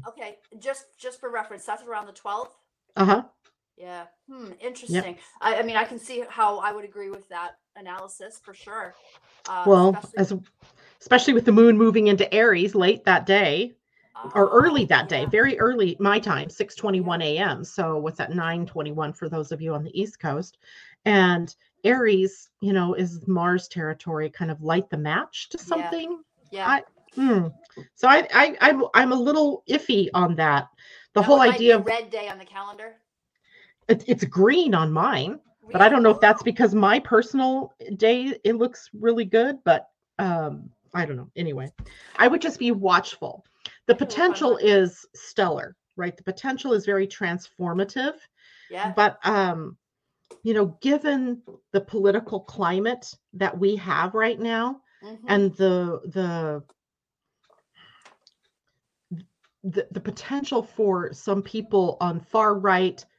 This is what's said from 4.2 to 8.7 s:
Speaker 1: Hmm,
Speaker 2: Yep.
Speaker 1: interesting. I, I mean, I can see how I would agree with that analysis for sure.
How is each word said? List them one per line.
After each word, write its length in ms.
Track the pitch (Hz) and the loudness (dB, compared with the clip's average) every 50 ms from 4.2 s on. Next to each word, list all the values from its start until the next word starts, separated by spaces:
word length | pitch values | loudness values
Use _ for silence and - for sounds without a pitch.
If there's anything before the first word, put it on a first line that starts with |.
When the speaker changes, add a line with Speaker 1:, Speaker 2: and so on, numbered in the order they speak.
| _ _ | _ _
Speaker 1:
Hmm, 200 | 269 262 233 196 | -20 -20 -18 -20
Speaker 2:
Yep. 80 | 180 - | -18 -14
Speaker 1:
interesting. 560 | - 254 247 - - 226 170 185 185 180 175 - - _ _ - | -14 -14 -14 -14 -12 -6 -6 -6 -6 -6 -12 -18 -20 _ _ -4
I, 160 | - 220 226 - | -2 -2 -2 -2
I 20 | - | -4
mean, 120 | 226 226 | -2 -2
I 80 | 214 226 | -2 -2
can 140 | 226 247 226 | -4 -6 -16
see 220 | 220 - 254 240 240 226 | -14 -12 -10 -10 -10 -10
how 300 | - 226 220 208 208 196 | -4 -2 -2 -2 -2 -2
I 120 | 190 208 | -6 -6
would 140 | 208 214 208 | -8 -8 -14
agree 240 | 202 196 202 202 196 | -16 -16 -14 -14 -14
with 180 | 196 202 196 - | -14 -16 -18 -16
that 280 | 180 170 175 175 175 _ _ _ _ | -14 -12 -12 -12 -14 _ _ _ _
analysis 600 | 202 196 185 180 190 190 196 - - 196 220 220 - | -20 -16 -14 -14 -14 -14 -16 -18 -18 -20 -20 -20 -20
for 140 | _ 208 196 | _ -20 -20
sure. 400 | - - 202 | -20 -20 -16